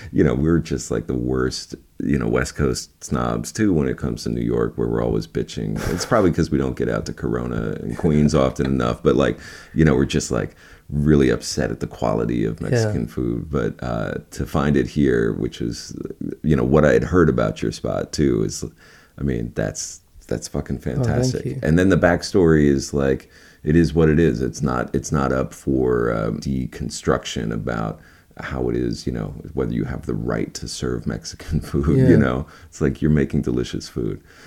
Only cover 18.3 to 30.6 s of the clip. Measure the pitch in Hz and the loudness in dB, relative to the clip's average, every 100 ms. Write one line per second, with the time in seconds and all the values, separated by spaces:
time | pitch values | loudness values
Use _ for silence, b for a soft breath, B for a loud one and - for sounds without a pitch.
18.3 | 55 52 - - - b b b - 69 | 2 -2 -6 -12 -14 b b b -6 -4
19.3 | 58 57 - 53 - - - _ - - | -2 -4 -4 -4 -6 -12 -14 _ -14 -8
20.3 | 57 - 71 - 65 - 64 123 - 127 | -6 -6 -8 -6 -6 -4 -2 0 0 0
21.3 | - - 135 76 82 95 85 87 87 - | -2 -6 -4 2 4 4 4 4 2 0
22.3 | 101 85 78 73 69 - 71 67 65 - | 4 6 6 6 4 0 0 0 0 -4
23.3 | b b b 76 82 80 78 80 76 80 | b b b 2 4 4 4 4 6 4
24.3 | 57 62 - 69 62 - 69 - 76 67 | 2 -4 -2 -2 -2 -2 -4 -2 -2 0
25.3 | 65 64 - - 65 64 60 58 55 55 | -2 -4 -6 -2 0 2 0 0 -2 -2
26.3 | - 67 65 60 - 58 - - 67 - | -4 -4 -4 -6 -8 -10 -6 -2 -2 -2
27.3 | - 55 57 57 57 53 52 b b b | -6 -4 -4 -4 -4 -4 -8 b b b
28.3 | - - 65 62 58 60 55 - 58 52 | -14 -8 -4 -2 -2 -2 -4 -6 -6 -8
29.3 | - - 67 60 57 53 57 - 53 58 | -10 -10 -4 -2 -2 -4 -6 -6 -4 -2
30.3 | 55 - - | -4 -4 -8